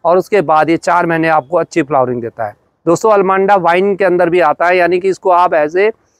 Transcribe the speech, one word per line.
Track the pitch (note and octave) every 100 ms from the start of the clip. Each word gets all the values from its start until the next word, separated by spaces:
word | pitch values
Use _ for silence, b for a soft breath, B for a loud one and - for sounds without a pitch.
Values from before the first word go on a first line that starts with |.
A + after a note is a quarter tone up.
| E3
और | F3+
उसके | F3 G#3
बाद | D3 D#3 D#3
ये | E3
चार | - F3 F3
महीने | E3 D#3+
आपको | D#3 C3 E3
अच्छी | E3 E3+
फ्लावरिंग | C#3+ D3 B2+ B2
देता | A2+ - G#2+
है। | G#2 _ _ -
दोस्तों, | E3+ A3
अलमांडा | G#3 F#3+ F#3+ G3 G3+
वाइन | E3+ F3 G3+ F#3+
के | F#3+
अंदर | F3 F3
भी | F3+
आता | D#3+ D3 E3+
है, | F#3
यानी | F3 F3+
कि | F#3+
इसको | F3+ G3
आप | F3 F3 E3+
as | D3+ F3
a | G#3 - _